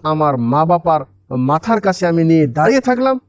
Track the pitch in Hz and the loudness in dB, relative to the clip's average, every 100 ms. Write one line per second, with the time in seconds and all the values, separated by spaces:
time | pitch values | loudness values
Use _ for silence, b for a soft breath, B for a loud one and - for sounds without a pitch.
0 | 156 156 151 127 117 143 160 175 170 156 | -4 -2 0 0 -2 0 0 0 0 -2
1 | 135 _ _ 127 131 156 220 220 196 180 | -4 _ _ -4 -2 -2 0 -2 0 -2
2 | 175 165 165 160 143 120 185 269 247 247 | -2 0 2 2 2 0 2 2 0 0
3 | 262 254 | 0 -2